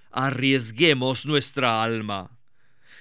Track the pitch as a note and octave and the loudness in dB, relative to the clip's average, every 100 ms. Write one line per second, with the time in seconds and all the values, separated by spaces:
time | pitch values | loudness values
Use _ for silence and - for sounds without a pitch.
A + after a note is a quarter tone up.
0 | - B2+ C3+ A#2+ C3+ C3+ A2 A2 E3 C3 | -8 -2 -2 0 2 2 0 2 2 4
1 | C3 A#2+ C#3 D3 - C#3 B2 A2 A2+ A2+ | 0 -2 -2 -2 -2 0 0 2 0 -2
2 | G#2+ G2 F2+ - - - - - - - | -4 -8 -10 -18 -20 -20 -20 -20 -20 -8